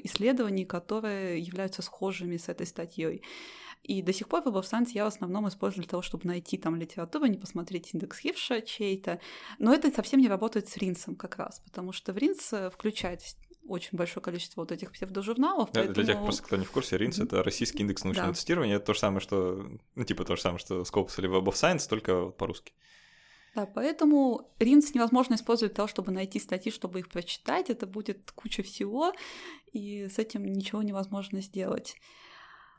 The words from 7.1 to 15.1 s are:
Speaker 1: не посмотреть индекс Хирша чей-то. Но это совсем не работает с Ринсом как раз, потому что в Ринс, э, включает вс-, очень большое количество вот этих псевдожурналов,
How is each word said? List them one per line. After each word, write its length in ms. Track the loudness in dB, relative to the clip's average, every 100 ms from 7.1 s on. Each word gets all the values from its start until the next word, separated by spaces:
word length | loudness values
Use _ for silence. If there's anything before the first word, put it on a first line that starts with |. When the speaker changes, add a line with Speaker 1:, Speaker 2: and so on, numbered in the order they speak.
| 2 2
Speaker 1:
не 100 | 2
посмотреть 560 | -4 -8 -6 -6 -6 -6
индекс 240 | -6 -6
Хирша 420 | -6 -4 -2 -4
чей-то. 580 | -4 -4 -2 -2 -4 -6 -8 -16 -14 2
Но 140 | 6
это 180 | 6 6
совсем 280 | 2 4 6
не 60 | 6
работает 400 | 4 0 -2 -4
с 80 | -2
Ринсом 380 | -2 -2 -6 -10
как 220 | -10 -8
раз, 240 | -10 -12 -16
потому 280 | -10 -10
что 200 | -8 -8
в 40 | 0
Ринс, 360 | 0 0 -4
э, 160 | -4 -6
включает 520 | -4 -4 -2 -4 -6
вс-, 160 | -12 -16 -20 -18 -8
очень 300 | -8 -4 -4
большое 260 | -4 -4
количество 380 | -6 -6 -6 -8
вот 100 | -8
этих 200 | -8 -10
псевдожурналов, 800 | -10 -8